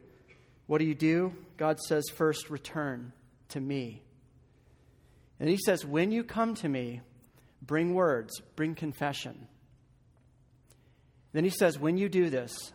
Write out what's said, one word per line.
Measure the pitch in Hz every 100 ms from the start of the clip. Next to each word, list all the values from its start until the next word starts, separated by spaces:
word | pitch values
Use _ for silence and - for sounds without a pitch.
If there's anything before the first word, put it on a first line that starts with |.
| - - - - _ - -
what | 151
do | 160
you | 147
do? | 156 170 180 175 - -
God | 156 156
says, | - 151 147
"First, | - 156 147 -
return | 143 - 160 143 123 123 - - _ -
to | 143
me." | 135 139 117 113 - _ _ _ _ _ _ _ _ _ _ _ _ -
And | 151
he | 190
says, | 208 175
"When | 143 151 190
you | 226
come | 233 226 226 220
to | 156
me, | 135 120 120 - - - _ - -
bring | 135 156 170 180
words, | 170 123 110 - - -
bring | 160 160
confession." | 156 - 143 135 127 - 117 - _ - _ _ _ _ _ _ _ _ _ _ _ _ _ _ _
Then | 151
he | 185
says, | - 180 151
"When | 156 180
you | 202
do | 185 170
this, | 131 117 - -